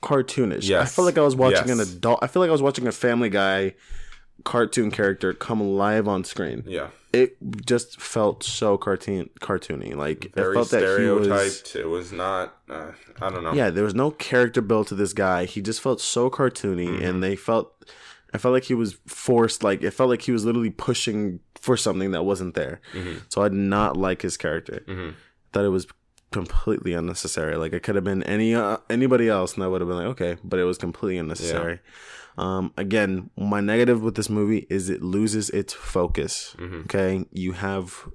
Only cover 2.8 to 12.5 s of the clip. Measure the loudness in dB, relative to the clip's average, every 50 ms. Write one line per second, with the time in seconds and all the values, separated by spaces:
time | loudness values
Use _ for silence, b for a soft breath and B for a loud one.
2.8 | -2 -4 -4 0 0 2 2 2 2 2 2 2 2 2 2 2 0 -2 -4 B
3.8 | B B B B B B B B B B _ _ -10 -2 2 2 2 2 2 0
4.8 | 0 0 2 2 2 2 2 2 0 -2 -2 -2 -4 -4 -2 0 0 0 2 2
5.8 | 2 4 2 2 2 2 0 -2 -2 -6 -6 -6 -6 -6 -6 -8 -8 -8 -6 -6
6.8 | -6 -8 -12 -20 _ _ 4 4 4 4 2 _ -10 -10 -10 -8 -2 0 0 0
7.8 | 0 -4 -14 -16 -12 -6 -2 2 2 2 0 0 -6 -8 -4 -2 2 2 2 2
8.8 | 0 -2 -4 -4 -2 -4 -4 -4 -4 -8 _ -14 -6 -4 -4 -4 -4 -6 -8 -8
9.8 | -8 -8 -6 -6 -4 -4 -4 -6 -6 -8 -4 -2 0 2 2 2 2 2 2 2
10.8 | 4 4 4 2 4 4 4 4 4 4 4 2 2 0 -2 -6 -12 -10 -8 -6
11.8 | -4 -4 -4 -4 -6 -8 -8 -6 -4 -2 -2 -2 -4 -6